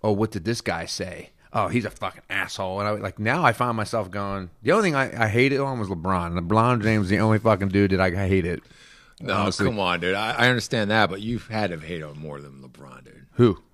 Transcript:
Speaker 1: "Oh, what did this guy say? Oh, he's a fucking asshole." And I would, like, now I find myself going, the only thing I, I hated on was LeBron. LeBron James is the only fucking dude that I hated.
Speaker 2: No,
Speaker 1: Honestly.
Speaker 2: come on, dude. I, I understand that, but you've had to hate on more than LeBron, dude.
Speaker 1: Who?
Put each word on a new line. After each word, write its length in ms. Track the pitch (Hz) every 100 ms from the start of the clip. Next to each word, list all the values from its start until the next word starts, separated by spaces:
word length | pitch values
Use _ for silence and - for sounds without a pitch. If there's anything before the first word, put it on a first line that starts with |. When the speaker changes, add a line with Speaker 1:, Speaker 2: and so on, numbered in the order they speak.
Speaker 1:
"Oh, 80 | 110
what 180 | 101 110
did 140 | 101
this 160 | 85 117
guy 240 | - 85
say? 460 | 82 - 90 85 - _ _ -
Oh, 120 | 95
he's 160 | 120 104
a 40 |
fucking 320 | - 95 - _
asshole." 520 | 98 90 - 95 95
And 80 | 104
I 40 |
would, 80 | 107
like, 160 | 101 -
now 260 | 107 151
I 80 | 147
find 240 | 113 123 113
myself 340 | 104 117 95
going, 400 | 101 101 98 90 -
the 100 | 110
only 120 | 196
thing 100 | 202
I, 300 | 143 131 -
I 40 | 110
hated 320 | 110 135 135
on 180 | 139 127
was 100 | 98
LeBron. 500 | 90 87 92 85 87
LeBron 440 | 85 110 117 123
James 220 | 107 107
is 60 | 92
the 100 | 98
only 180 | 110 107
fucking 300 | 113 101 98
dude 240 | 98 101
that 80 | 92
I 100 | 92
hated. 500 | 90 98 95 87 85 - - - - _ -
Speaker 2:
No, 140 | 143
Speaker 1:
Honestly. 320 | 95 92 - 104
Speaker 2:
come 120 | 107
on, 220 | 92 87
dude. 140 | 87 98
I, 160 | 110
I 160 | 123 123
understand 420 | 123 - 120 104
that, 180 | 110 98
but 120 | 98
you've 260 | 107 117 -
had 240 | 110 104
to 80 | 82
hate 240 | 80 87
on 160 | 76 73
more 220 | 78 73
than 200 | 71 67
LeBron, 440 | 65 62 69 64
dude. 220 | 60 - -
Speaker 1:
Who? 240 | - 120 90 _